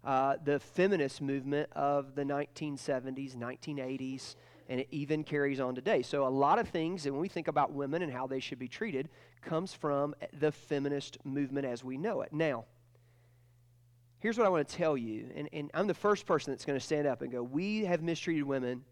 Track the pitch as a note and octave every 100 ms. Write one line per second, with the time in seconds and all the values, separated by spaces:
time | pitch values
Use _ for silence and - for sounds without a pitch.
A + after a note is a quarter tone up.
0 | C#3 C3 C3+ C3+ C#3+ C#3+ - - F#3 F#3+
1 | C#3 - C#3 C#3 C3 C#3+ D3+ - C#3+ C#3+
2 | C#3 C#3 C#3+ C#3+ C#3+ - D#3 C#3 - C3
3 | B2+ C3 C#3 B2+ A#2+ B2+ - C#3+ C3 C3+
4 | C3 C3+ - - - - - B2+ C3+ D3+
5 | C#3+ D#3 D3+ D3 C#3 C3+ B2+ B2+ C#3 F#3+
6 | A#2+ C#3+ C3+ C3+ C#3 G3+ A3+ E3+ D#3+ F#3
7 | C#3+ C#3 F#3+ - D#3+ D3 C#3 C#3+ C#3 D#3+
8 | E3+ B2+ C3 C3+ - C3 B2+ - A3 C3+
9 | D3+ - - - - D#3+ F#3 - D#3 C#3+
10 | D3 D3+ - - D3+ D3 - C#3+ C#3+ C#3+
11 | - - C#3 C#3 C#3 C#3 C#3 B2 B2+ C3
12 | G3+ F3 - D3+ D#3+ B2 A2+ _ _ _
13 | _ _ _ _ _ _ _ _ _ _
14 | _ _ G#3+ A#3 G#3+ F3 C#3 - E3 C#3+
15 | A2+ G#2+ A#2+ - D3 D#3 D3 D#3 G3+ E3+
16 | G#3 G#3 - D#3+ - C3+ - C#3 - D3+
17 | D3 B2+ C3+ A#2+ B2 C#3 G3 G#3+ G3+ F3
18 | E3+ E3 - D#3+ C#3+ C3+ B2 B2 -